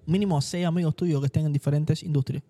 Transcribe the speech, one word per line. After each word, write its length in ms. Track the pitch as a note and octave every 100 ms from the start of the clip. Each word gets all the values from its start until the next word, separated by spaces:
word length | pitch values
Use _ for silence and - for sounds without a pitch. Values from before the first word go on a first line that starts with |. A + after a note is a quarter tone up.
| -
mínimo 320 | F#3 G3+ D3
a 40 |
seis 240 | - F3 F3
amigos 300 | F3 D#3+ -
tuyos 240 | F3+ C#3+
que 60 | C3+
estén 180 | D#3 D#3
en 80 |
diferentes 500 | C#3+ - D3 D#3 D#3+
industrias. 400 | F3+ C#3+ C3 C3+